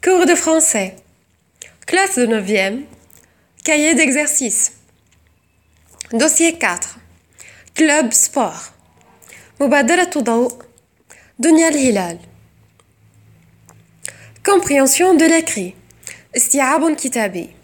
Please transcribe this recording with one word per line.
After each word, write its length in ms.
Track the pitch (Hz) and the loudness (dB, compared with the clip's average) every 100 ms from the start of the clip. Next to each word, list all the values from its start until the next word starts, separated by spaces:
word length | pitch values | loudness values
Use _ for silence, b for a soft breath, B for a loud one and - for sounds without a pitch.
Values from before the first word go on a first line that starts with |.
Cours 240 | - 370 339 | 2 2 2
de 80 | |
français. 600 | 339 - 320 311 220 190 185 _ _ _ _ _ _ B B - | 2 2 0 2 -2 -6 -10 _ _ _ _ _ _ B B -2
Classe 320 | 359 392 320 | 0 0 0
de 80 | 240 | 0
neuvième. 560 | 226 190 208 190 226 294 - _ - b b b _ | 0 -2 -2 -2 -4 -12 -20 _ -20 b b b _
Cahier 300 | - 302 302 | -2 0 2
d'exercice. 800 | 330 320 277 294 - 247 - - - _ _ _ _ _ _ _ _ _ _ _ _ - | 2 2 0 -2 -4 -4 -4 -6 -8 _ _ _ _ _ _ _ _ _ _ _ _ -8
Dossier 460 | 226 311 311 330 330 | -2 0 2 0 -2
quatre. 400 | 226 175 - - _ _ _ B B B B - | -4 -4 -10 -14 _ _ _ B B B B -2
Club 360 | 311 294 247 | 2 2 0
sport. 600 | - - - 214 156 - _ _ _ _ _ B B B _ | 0 -2 -2 -4 -6 -18 _ _ _ _ _ B B B _
مبادرة 500 | 277 285 269 302 349 311 | 0 2 2 0 0 -2
ضوء. 340 | 233 233 254 - - _ _ _ _ b b _ | -2 0 -2 -4 -20 _ _ _ _ b b _
دنيا 300 | 262 320 330 | 2 4 4
الهلال. 500 | 302 262 202 175 170 - - _ _ _ _ _ _ _ _ _ _ _ _ _ - _ _ B B B B | 2 0 0 -4 -10 -20 -20 _ _ _ _ _ _ _ _ _ _ _ _ _ -20 _ _ B B B B
Compréhension 720 | - 392 381 285 269 - 359 | 2 2 2 2 2 2 4
de 100 | 339 | 4
l'écrit. 500 | 320 330 320 - 180 - _ B B B B - | 4 2 0 -8 -8 -12 _ B B B B -4
استيعاب 600 | - 277 262 302 320 302 | 0 0 2 0 0 -2
كتابي. 520 | 269 247 214 180 165 - | -4 -4 -4 -6 -12 -18